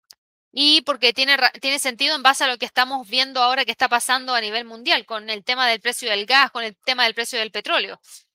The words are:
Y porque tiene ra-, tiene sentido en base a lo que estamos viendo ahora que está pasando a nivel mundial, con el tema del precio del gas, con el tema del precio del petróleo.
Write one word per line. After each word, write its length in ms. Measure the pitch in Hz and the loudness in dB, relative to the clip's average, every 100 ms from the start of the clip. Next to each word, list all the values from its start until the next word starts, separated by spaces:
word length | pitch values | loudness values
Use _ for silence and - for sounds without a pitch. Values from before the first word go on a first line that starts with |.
| _ _ _ _ _ | _ _ _ _ _
Y 300 | 254 294 311 | 0 4 4
porque 320 | - 254 240 | 2 0 0
tiene 240 | 254 269 277 | 2 2 4
ra-, 140 | - | 2
tiene 260 | - 269 277 | 0 -4 -2
sentido 380 | 269 233 277 302 | -4 -2 -2 2
en 80 | |
base 200 | 262 277 | 2 4
a 40 | 277 | 0
lo 100 | 240 | -2
que 80 | 233 | -2
estamos 420 | - 254 269 202 | -2 0 -4 -4
viendo 320 | 254 262 254 | -2 -2 0
ahora 260 | 247 262 240 | 2 2 -2
que 60 | |
está 160 | 240 254 | -2 0
pasando 460 | 240 - 254 254 | 0 0 -2 0
a 80 | 247 | -2
nivel 240 | 214 220 233 | -2 -6 -8
mundial, 400 | 226 254 302 214 | -8 -2 -2 -2
con 240 | 220 214 | -10 -8
el 140 | 214 | -8
tema 240 | 220 254 247 | -4 0 0
del 120 | 220 | 0
precio 300 | 247 - 240 | -2 -4 -2
del 160 | 202 208 | -4 2
gas, 240 | 269 262 | 4 4
con 140 | 240 | 0
el 120 | 226 - | -8 -6
tema 280 | - 247 | -4 0
del 100 | 233 | 0
precio 240 | 226 233 240 | 0 -4 -4
del 140 | 220 | -4
petróleo. 500 | 208 277 330 196 - _ - _ | -6 -2 -2 -2 -8 _ -20 _